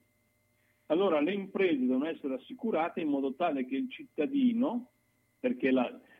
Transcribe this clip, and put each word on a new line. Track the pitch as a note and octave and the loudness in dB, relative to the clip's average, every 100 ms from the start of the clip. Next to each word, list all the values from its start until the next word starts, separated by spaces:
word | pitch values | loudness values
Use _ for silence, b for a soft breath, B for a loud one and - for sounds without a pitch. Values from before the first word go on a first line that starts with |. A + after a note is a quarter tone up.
| _ _ _ _ _ _ _ _ - | _ _ _ _ _ _ _ _ -2
Allora | D#3+ G3 D3+ | 2 2 2
le | D#3 | 0
imprese | G3+ F#3+ G3+ F#3 C#3+ | -2 -4 0 2 2
devono | B2+ C3 D#3+ | 2 0 -2
essere | D3+ C#3 | -4 -6
assicurate | C3 - B2+ A3+ E3 E3+ F#3 | -6 -10 -6 -2 0 -2 -2
in | D#3 | -2
modo | C#3 C3+ | 0 -2
tale | C3+ F3 C#3 B2+ | 0 -2 -2 -2
che | C3+ | -4
il | C3 | -4
cittadino, | - C#4+ - D3 C#4+ B3 A#3 B3+ A#3+ - _ _ _ _ _ | -8 -8 -4 -2 2 4 4 0 -2 -6 _ _ _ _ _
perché | B2+ B2 C3+ | -4 0 2
la, | B2+ A#2 - b b | 2 2 -4 b b